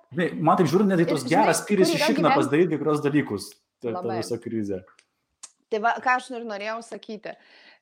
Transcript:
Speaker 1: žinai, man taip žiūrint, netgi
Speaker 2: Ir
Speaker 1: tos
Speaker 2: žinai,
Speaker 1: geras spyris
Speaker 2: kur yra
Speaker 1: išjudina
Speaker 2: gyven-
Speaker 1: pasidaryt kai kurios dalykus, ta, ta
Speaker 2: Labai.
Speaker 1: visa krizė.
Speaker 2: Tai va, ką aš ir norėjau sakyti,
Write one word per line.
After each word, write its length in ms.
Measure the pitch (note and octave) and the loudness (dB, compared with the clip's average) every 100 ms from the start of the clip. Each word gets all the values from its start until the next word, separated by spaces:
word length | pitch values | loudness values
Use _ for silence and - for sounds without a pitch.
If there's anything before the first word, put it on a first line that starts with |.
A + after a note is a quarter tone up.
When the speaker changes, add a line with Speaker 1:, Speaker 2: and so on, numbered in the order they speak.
| - | -8
Speaker 1:
žinai, 280 | C#3+ E3 - | -4 -4 0
man 160 | D#3+ F#3 | 2 4
taip 100 | D#3+ | 4
žiūrint, 200 | F3+ G3+ | 4 4
netgi 140 | F3+ | 2
Speaker 2:
Ir 60 | E3+ | 2
Speaker 1:
tos 160 | D#3 | 0
Speaker 2:
žinai, 60 | B2 | 2
Speaker 1:
geras 320 | F3 A3 - | 2 4 2
spyris 280 | - G3+ F#3+ | 0 2 4
Speaker 2:
kur 60 | D#4 | 2
yra 80 | - | 0
Speaker 1:
išjudina 240 | - D3+ | 2 2
Speaker 2:
gyven- 60 | - | 2
Speaker 1:
pasidaryt 340 | B2 D3 F3 | 2 2 2
kai 80 | D3+ | 0
kurios 240 | D#3 D3 | 0 0
dalykus, 480 | C#3+ D3 - G2+ - - _ _ | 2 0 0 -4 -8 -18 _ _
ta, 100 | A#2+ | -8
ta 100 | G#2+ | -6
Speaker 2:
Labai. 160 | A#2 A2+ | -4 -6
Speaker 1:
visa 200 | G#2+ A2+ | -4 -6
krizė. 460 | A#2 A2+ G2+ F#2+ - _ _ _ _ _ - _ - | -6 -6 -4 -6 -10 _ _ _ _ _ -20 _ -8
Speaker 2:
Tai 100 | A3 | -2
va, 140 | A#3 A3+ | -2 0
ką 160 | B3+ B3+ | 0 0
aš 160 | B3+ | -2
ir 120 | A#3+ A#3 | -10 -10
norėjau 340 | G3+ G#3+ A3+ | -8 -8 -8
sakyti, 540 | A3+ G#3 - G#3+ - - _ - - _ | -10 -16 -12 -12 -12 -16 _ -20 -20 _